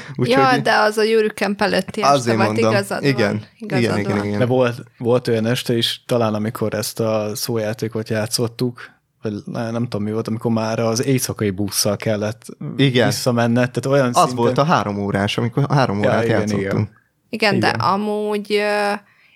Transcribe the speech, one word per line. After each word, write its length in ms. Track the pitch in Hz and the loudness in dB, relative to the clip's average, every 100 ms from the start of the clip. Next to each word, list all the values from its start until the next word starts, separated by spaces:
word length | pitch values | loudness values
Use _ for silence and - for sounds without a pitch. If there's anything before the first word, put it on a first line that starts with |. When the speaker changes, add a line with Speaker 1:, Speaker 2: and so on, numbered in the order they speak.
| - 131 | -10 -4
Speaker 1:
Úgyhogy 380 | 127 262 269 | 0 4 4
Speaker 2:
Ja, 80 | 247 | 2
de 120 | - 214 | 2 2
az 220 | 214 214 | 2 2
a 60 | |
Jürgen 520 | 220 226 214 - 196 202 | 2 2 0 -2 -4 0
előtti 440 | 208 185 190 - | 0 0 -2 0
este 120 | 139 | 4
Speaker 1:
Azért 240 | 143 117 - | 4 2 2
Speaker 2:
volt, 100 | 107 | 2
Speaker 1:
mondom. 200 | 110 113 | 2 2
Speaker 2:
igazad 320 | 110 196 139 | 2 0 -2
Speaker 1:
Igen. 280 | 143 120 101 | 0 2 2
Speaker 2:
van, 160 | 107 - _ | 0 -6 _
igazad 240 | 107 120 | -4 0
Speaker 1:
Igen, 160 | 113 104 | 0 0
igen, 180 | 101 101 | 0 -2
Speaker 2:
van. 80 | 101 | -2
Speaker 1:
igen. 140 | 104 | 0
Speaker 3:
De 60 | 120 | 2
volt, 380 | 127 123 117 - - | 2 2 -2 -12 -6
volt 300 | 117 123 127 | 0 2 2
olyan 180 | 113 110 | 0 0
este 320 | 127 - 117 | -2 0 0
is, 260 | 113 - - | 0 -4 -2
talán 280 | 123 110 | 0 0
amikor 400 | 107 107 110 107 | 0 -4 -4 -4
ezt 260 | 104 104 - | -2 -4 -4
a 320 | 113 110 107 107 | -2 0 -2 -6
szójátékot 760 | - 117 107 107 110 110 107 | -4 -2 -4 -4 -6 -6 -4
játszottuk, 880 | 110 107 - 117 117 123 120 - _ _ _ | -4 -2 -2 -4 -4 -6 -6 -16 _ _ _
vagy 120 | 113 101 - | -8 -8 -8
ne-, 260 | 123 117 | -6 -4
nem 120 | 117 | -4
tudom, 200 | 117 107 | -4 -4
mi 80 | 104 | -4
volt, 160 | 110 113 | -4 -4
amikor 240 | 113 120 | -4 0
már 280 | 110 110 110 | 0 0 0
az 260 | 113 113 135 | 0 0 0
éjszakai 440 | 127 - - 104 | 0 -2 -2 -2
busszal 460 | 92 101 - 107 101 | -2 -4 -2 -2 0
kellett 500 | 110 107 104 107 - - 147 117 | -2 -2 -2 -6 -14 -14 -8 2
Speaker 1:
Igen. 320 | 139 123 104 | 4 4 2
Speaker 3:
visszamenned, 640 | 107 131 120 117 120 123 | 2 0 2 2 2 2
tehát 140 | 123 135 | 0 0
olyan 220 | 139 127 | 2 4
Speaker 1:
Az 80 | 123 | 2
Speaker 3:
szinten 200 | 160 123 | 2 2
Speaker 1:
volt 220 | 120 127 | 2 2
a 60 | |
három 340 | 147 143 101 101 | 2 2 0 -2
órás, 400 | 101 101 101 - | -2 0 0 0
amikor 280 | 117 127 113 | -2 0 0
három 300 | 135 120 104 | 2 2 2
Speaker 3:
Ja, 60 | 123 | 2
Speaker 1:
órát 140 | 110 | 2
Speaker 3:
igen, 160 | 113 110 | 2 0
Speaker 1:
játszottunk. 240 | 107 101 98 | 0 -2 0
Speaker 2:
Igen. 180 | 110 107 - _ _ _ | -2 -2 -6 _ _ _
Igen, 300 | 214 214 190 | -2 0 2
de 80 | 190 | 0
Speaker 3:
Igen. 120 | - | 0
Speaker 2:
amúgy, 760 | - 196 214 208 214 208 202 | 0 0 -2 -4 -2 -4 -2
ö, 380 | 208 208 208 202 202 - _ _ | 0 0 0 -2 -4 -10 _ _